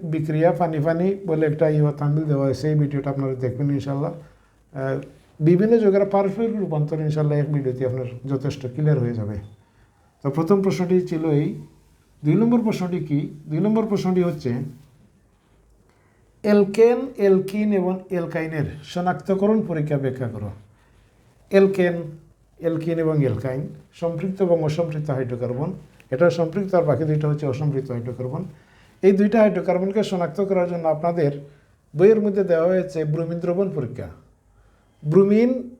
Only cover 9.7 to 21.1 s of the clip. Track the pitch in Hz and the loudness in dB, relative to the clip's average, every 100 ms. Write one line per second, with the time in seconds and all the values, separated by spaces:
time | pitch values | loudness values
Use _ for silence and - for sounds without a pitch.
9.7 | _ _ _ _ _ 139 147 165 196 190 | _ _ _ _ _ -4 -2 2 2 2
10.7 | 156 180 185 180 160 160 143 185 - - | 0 2 2 0 -2 0 0 0 -6 -14
11.7 | _ _ _ _ _ 147 185 233 233 214 | _ _ _ _ _ 0 2 4 2 2
12.7 | - 180 175 147 143 - - - 156 208 | -2 -4 -4 -2 -2 -4 -10 -6 -2 0
13.7 | 220 214 190 185 180 175 156 127 120 - | 0 0 -2 0 2 0 -2 -4 -4 -8
14.7 | - - _ _ _ _ _ _ _ _ | -12 -20 _ _ _ _ _ _ _ _
15.7 | _ _ _ _ _ _ _ 208 208 196 | _ _ _ _ _ _ _ 2 4 4
16.7 | 214 226 247 269 - 202 190 - 214 214 | 6 4 4 -2 0 4 4 2 -2 2
17.7 | 202 180 185 - 131 - 165 160 160 - | 2 0 -2 -4 -6 -4 -4 -4 -4 -4
18.7 | - - 175 180 175 - 190 208 220 160 | -6 -8 -2 -2 -2 -2 2 2 2 0
19.7 | 156 147 143 135 123 117 104 90 - - | -4 -2 -2 -2 -4 -6 -6 -10 -12 -20
20.7 | _ _ _ _ | _ _ _ _